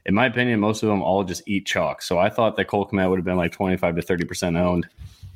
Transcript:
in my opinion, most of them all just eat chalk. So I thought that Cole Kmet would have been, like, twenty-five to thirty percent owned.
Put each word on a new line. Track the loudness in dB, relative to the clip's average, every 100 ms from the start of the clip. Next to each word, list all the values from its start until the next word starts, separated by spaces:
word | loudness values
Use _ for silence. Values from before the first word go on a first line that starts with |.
| -2
in |
my | 2 2
opinion, | 2 0 2
most | 0 0
of | 0
them | 0
all | 2 0
just | 0 -6 -4
eat | -4 -2
chalk. | -2 -2 -4
So | -2 2
I | 2
thought | 2 0 0
that | -2
Cole | -2 0
Kmet | 0 2
would | 2
have |
been, | 0 0
like, | 0
twenty-five | 0 0 2 0 -2
to |
thirty | -2 -4
percent | -4 -4 -2 0
owned. | 2 0 -2 -12 -20 -18 -20